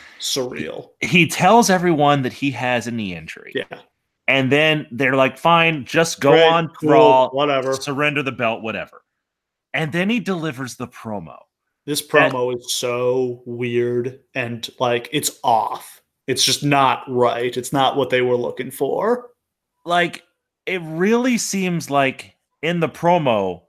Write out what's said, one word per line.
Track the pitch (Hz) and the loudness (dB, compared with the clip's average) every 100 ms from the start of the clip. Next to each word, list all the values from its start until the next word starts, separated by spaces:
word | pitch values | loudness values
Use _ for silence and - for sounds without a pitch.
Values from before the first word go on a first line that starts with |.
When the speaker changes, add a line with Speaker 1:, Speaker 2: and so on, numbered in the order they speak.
| - - | -20 -12
Speaker 1:
surreal. | - 139 127 76 78 - - _ | -6 -6 -6 -8 -10 -12 -16 _
Speaker 2:
he, | 110 | 0
he | 175 160 | 4 2
tells | - 180 233 208 | 2 4 6 4
everyone | 185 175 151 143 143 | 2 2 4 4 4
that | 127 | 0
he | 110 139 | -4 -4
has | 120 127 123 117 | -4 -2 -2 -2
a | |
knee | 117 101 | -6 -6
injury. | 85 80 - - | -8 -12 -18 -12
Speaker 1:
Yeah. | 123 117 - _ _ _ _ - | -10 -10 -14 _ _ _ _ -2
Speaker 2:
And | 135 131 | 0 2
then | 143 156 156 135 | 2 2 0 -4
they're | 117 131 | -2 0
like, | 135 131 - | 2 2 2
"Fine, | 165 170 165 156 | 2 4 2 -2
just | 120 160 165 - | -2 0 0 0
go | 139 | 4
Speaker 1:
Great, | 156 | 6
Speaker 2:
on | 160 165 160 - | 6 4 0 -4
Speaker 1:
cool, | 151 | 2
Speaker 2:
Raw, | 139 131 131 123 | 6 6 6 4
Speaker 1:
whatever. | 135 147 135 131 | 0 0 0 -2
Speaker 2:
surrender | 135 147 135 147 143 | -4 -4 -2 -2 -2
the | 139 | -4
belt, | 123 117 110 | -2 -4 -2
whatever." | 110 98 - - _ _ _ _ _ _ _ | -6 -8 -10 -16 _ _ _ _ _ _ _
And | 135 156 | -6 -4
then | 170 190 | -2 -2
he | 240 | -2
delivers | 185 185 156 127 127 - | -4 -4 -6 -8 -10 -10
the | 123 | -12
promo. | - 113 104 78 - _ _ _ _ | -12 -10 -10 -12 -18 _ _ _ _
Speaker 1:
This | - 147 | -6 -6
Speaker 2:
That | - 151 151 | 0 2 2
Speaker 1:
promo | 127 123 123 | 0 -4 -4
is | - | -6
so | - 127 120 123 131 127 123 | -6 -4 -2 0 0 -2 -6
weird | 123 120 120 120 120 120 123 127 _ | -10 -6 -2 0 0 -2 -4 -10 _
and, | 135 120 117 - - | -8 -6 -8 -12 -4
like, | 123 120 120 | 0 0 -2
it's | 151 - - | -4 -4 -2
off. | - 113 113 120 - - _ _ - | 2 2 0 -6 -12 -20 _ _ -6
It's | 120 | -2
just | - 127 | 0 0
not | 143 143 131 117 - | 2 4 4 0 -2
right. | 123 120 117 123 | 0 0 0 -4
It's | 123 120 | -6 -4
not | 139 131 135 | 0 2 2
what | 123 | 0
they | 127 | 0
were | 123 123 | 2 0
looking | - - 131 | -2 -8 -12
for. | - 135 - 208 247 - _ _ _ _ _ | -6 -4 -2 -2 -2 -6 _ _ _ _ _
Speaker 2:
Like, | 165 175 175 - _ _ _ _ | -2 0 0 -6 _ _ _ _
it | - 185 | -8 -8
really | 160 160 196 233 262 233 | -6 -2 2 2 2 0
seems | - 196 185 170 - | -2 -2 -2 -2 0
like | 139 135 131 - _ _ _ | 2 2 -2 -14 _ _ _
in | 156 175 | -4 -2
the | 156 | -2
promo, | - 170 180 143 110 95 87 | 0 2 4 2 0 0 -6